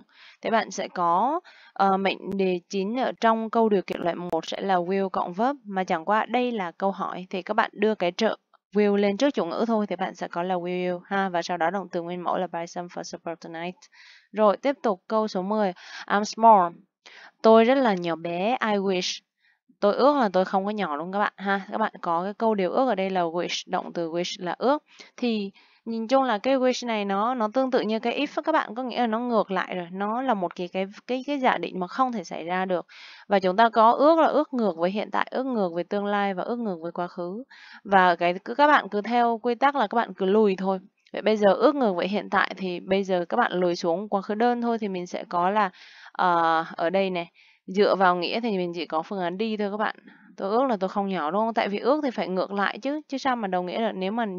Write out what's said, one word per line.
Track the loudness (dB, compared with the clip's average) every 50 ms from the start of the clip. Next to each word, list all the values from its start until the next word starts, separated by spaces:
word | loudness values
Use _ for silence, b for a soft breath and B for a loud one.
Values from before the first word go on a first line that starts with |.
| 0 B B B B B B B
Thế | -4 0
bạn | 0 0 0 0
sẽ | -4 -8 -8 -6
có, | -4 -2 0 2 2 2 2 0 -2 -4 -6 B B B B B B
ờ, | 0 2 2 2 2
mệnh | 0 0 -2 -4 -6 -6 -4 0
đề | 0 0 0 -2 -4 -6
chính | -6 -4 -4 -2 -2 -2
ở | -2 -4 -2 0
trong | 2 2 2 2 0 -2
câu | 2 2 4 4
điều | 4 2
kiện | 0 -2 -6 -6
loại | -4 -4 -4
một | -4 -6 -4 -4 -4 -4
sẽ | -6 -8 -6
là | -2 0 0
will | 0 0 0 0 0 0 -2
cộng | -2 -4 -4 -4 -2
verb, | -2 -2 -2 -2 -4 -8
mà | -8 -4 -4 -2
chẳng | -2 -2 -2 0
qua | 0 0 0 0
đây | 0 0 -2 0 0
là | -2 -4 -6 -6
câu | -6 -2 -2 -2
hỏi | -2 -2 -6 -6 -6 -8 -10 -8
thì | -8 -6
các | -4 -4 -2
bạn | 0 -2 -2 0
đưa | 0 0 0 2
cái | 2 0 -2
trợ | 0 2 0 0 0 -2 _ _ _ _ _ _ 0
will | 2 4 4 4
lên | 4 2 2 2 2
trước | 2 2 2
chủ | 0 -2
ngữ | -2 0 -2 0 0
thôi | 0 0 0 -2
thì | -4
bạn | -4 -6 -6 -6
sẽ | -8 -10 -8
có | -4 -4 -2
là | -2 -2
"Will | -2 -2 -2 -4 -2 -2 -2
you" | -2 -4 -6
ha, | -4 -2 -2 -2 0
và | 0 -2
sau | -2 -2 -2 0
đó | 0 0
động | 0 -2 -4 -4
từ | -6 -6
nguyên | -6 -6 -6 -6 -4
mẫu | -2 -2 -2
là | -2 -4
"buy | -4 -6 -8 -8
some | -8 -10 -10 -10
for | -10 -12 -12
supper | -12 -12 -12 -10 -10 -10 -10
tonight". | -12 -12 -10 -8 -8 -8 -8 _ _ -20 B B B B B B B B
Rồi, | B 2 4 4 4 2
tiếp | 0 -2 -2 0 0
tục | -2 -2 -2 _ -2
câu | -2 -2 0 0
số | -2 -4
mười. | -2 -2 0 0 0 0 -2 B B B B B B B
"I'm | 0 0 0
small." | -2 0 4 8 8 8 8 8 4 -2 -8 -20 _ _ _ -20 B B B B B B B
Tôi | 6 8 10 10 8
rất | 8 6 4
là | 4 2 2
nhỏ | 0 0 -4 -4
bé. | -4 -4 -6 -4 -2 0 0 0 0
"I | 0 0 0 0
wish." | 2 0 0 0 -2 -4 -6 -8 _ _ _ _ _ _ _ _ _ _ _ 0
Tôi | 2 2 4
ước | 4 4 4 4 4
là | 2 2 2
tôi | 2 2
không | 2 0 -2 0
có | -2
nhỏ | -2 -2 -2 -2 -2
luôn | -4 -6 -4
các | -2 -2
bạn | -2 -2 -2
ha. | -4 -2 -2 -2 -2 -2 -4
Các | -4 -4
bạn | -4 -4 -4 -6
có | -4 -2 -2 -2 -2
cái | -4 -4
câu | -2 0 0 2
điều | 2 0 0
ước | 0 0 0 0
ở | 0
đây | 0 -2 -2
là | 0 -2
wish, | -2 -2 -2 -4 -4 -4 -6 -8 -8 -6
động | -6 -6 -6 -6 -6
từ | -6 -6 -4
wish | -2 -4 -4 -4 -6 -8 -8
là | -8 -6 -2
ước. | 0 0 0 0 _ B B B B B B -6
Thì | -4 -2 -2 -2 -4 -6 -10 b b b b b b
nhìn | -8 -6 -6 -2 0
chung | 2 2 2
là | 2 0 -2
cái | 0 0 0 2
wish | 2 2 0 0 -4 -4
này | -4 -2 -2
nó, | -2 0 0 0 0 -2
nó | -2 -2 -2 0
tương | 0 0 0
tự | 0 0
như | 0 0 -2 -2
cái | -2 -2 -2 -2
if | -4 -4 -4
á | -6
các | -2 0
bạn, | 0 0 0 -2 -6
có | -8 -8
nghĩa | -6 -4 -2
là | -2 -2
nó | -2 -2
ngược | -2 0 0 0 0 0
lại | -2 -4 -4 -4 -6
rồi. | -8 -8 -8
Nó | -6 -6 -4 -4 -4 -2
là | -2 -2 -2
một | 0 -2 -4 -4
cái, | -6 -8 -6
cái, | -4 -4 -6 -6 -8 -12 -8 -6
cái, | -6 -6 -4 -4
cái | -4 0
giả | 0 0 0 0
định | -4 -8 -6 -6
mà | -8 -6
không | -2 -2 -2 -2
thể | -2 -6 -10
xảy | -10 -10 -10 -8
ra | -6 -4 -2 -2
được. | -2 -2 -4 -4 B B B B B B B B B
Và | 0 2
chúng | 2 2 4 4
ta | 4 4
có | 6 6 6 6
ước | 6 6 6 6 6 6
là | 6 4
ước | 4 2 0 0 0
ngược | 0 0 0 0 0
với | 0 -2
hiện | 0 -2 -4 -2
tại, | -2 -2 -2 -2
ước | -2 -4 -4
ngược | -2 -2 0 -2 -2 -2
với | -4 -4
tương | -4 -4 -4 -2
lai | -2 -2 0 0 -2 -2
và | -4 -4
ước | -4 -4 -4
ngược | -4 -4 -6 -6
với | -8 -8
quá | -6 -6 -6 -6
khứ. | -6 -8 -8 -8 -8 -10 -12 B B B B B B B B
Và | 2 4 6 6 6 4
cái, | 4 2 0 0 -2 -6
cứ, | -4 0
các | 4 4 6
bạn | 6 4 2 0
cứ | -4 -4
theo | -2 0 2 2 2 2 0 0 -2
quy | -2 0
tắc | 2 2 2 2
là | 2 0 0
các | 2
bạn | 0 0 0 -2
cứ | -2 2
lùi | 4 4 6 6 4 2 0
thôi. | 0 -2 -2 -2 -4 -12 _ _ _ _ -8
Vậy | -2
bây | 0 0 2 4
giờ | 6 4 6
ước | 6 4 4 4
ngược | 4 2 0 2
với | 0 -2 -2
hiện | -2 -4 -4 0
tại | 0 2 2 0 -2 -4
thì | -6 -6 -6 -6
bây | -4 -2 0 0 0
giờ | 0 -2 -2 -2 -2
các | 0 0
bạn | 0 0 0
lùi | 0 0 0 0
xuống | 0 -2 -2 -2 -2 -4 -4
quá | -6 -6
khứ | -4 -4 -2
đơn | 0 0 0 0 0
thôi | -2 -2 -2 -2
thì | -4 -6
mình | -6 -6 -8 -8
sẽ | -10 -10 -8 -6
có | -2 0 0 0
là, | 2 2 0 0 B B B B B B B B
ờ, | B -2 0 2 2 2 2 2 2 0 0 -4 -6
ở | -4 -2 0
đây | 0 0 0 0
này, | -2 -4 -6 -8 b b b b b b b
dựa | -4 0 2 4 4 4
vào | 4 4 4 4
nghĩa | 2 0 -2 -4 -2
thì | -2 -2 -2 -2
mình | -2 -4 -4
chỉ | -6 -6
có | -4 -4 -4
phương | -4 -4 -6 -4
án | -4 -4 -4 -4
đi | -4 -4 -2 -2
thôi | -4 -4
các | -4 -4
bạn. | -4 -4 -6 -8 -14 B B B B B B -8
Tôi | -4 -2
ước | 0 0 2
là | 2 0 0
tôi | -2 -2
không | -2 -2 -4 -2
nhỏ | -2 -2 -2 -2
đúng | 0 0 0
không? | 0 0
Tại | 0 -2 -2
vì | -2 -2
ước | 0 0 0 2 0
thì | -2
phải | -2 -4 -4 -2
ngược | -2 -2 -2 -2
lại | -2 -2 -2 -2 -2 -4
chứ, | -6 -6 -6 -6 -8 -8
chứ | -8 -4
sao | -2 -2 -2
mà | -2 -2 -2
đồng | -2 -2 -2
nghĩa | -2 -2 -2
là | -2 -2
nếu | -2 -4 -4 -4
mà | -2 -2 -4 -4 -4